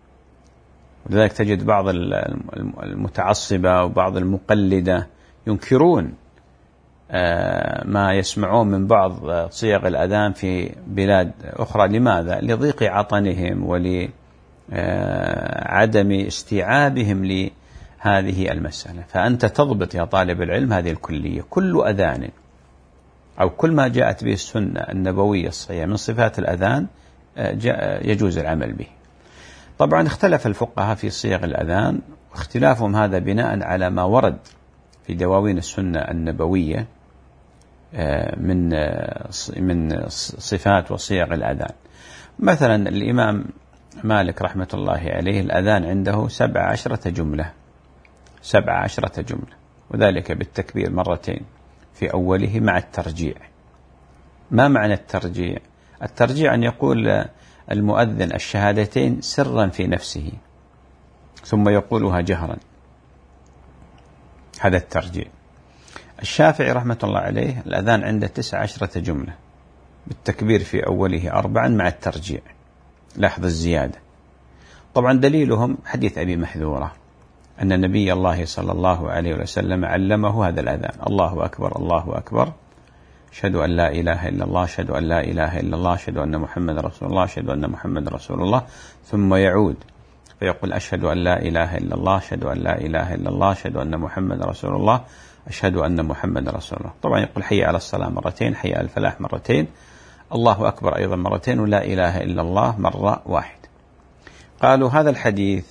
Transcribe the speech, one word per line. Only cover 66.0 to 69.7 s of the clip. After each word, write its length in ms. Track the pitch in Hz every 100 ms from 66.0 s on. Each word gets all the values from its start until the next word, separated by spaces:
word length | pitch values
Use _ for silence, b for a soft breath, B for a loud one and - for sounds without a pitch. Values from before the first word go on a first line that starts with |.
| B -
الشافعي 500 | 107 - 156 147 131
رحمة 260 | 123 120 117
الله 160 | 104 98
عليه 420 | 92 104 127 123 -
الأذان 380 | 92 101 110
عنده 240 | 98 107 104
تسع 320 | - - 98
عشرة 400 | 107 - 98 92
جملة، 340 | 90 73 - - - - -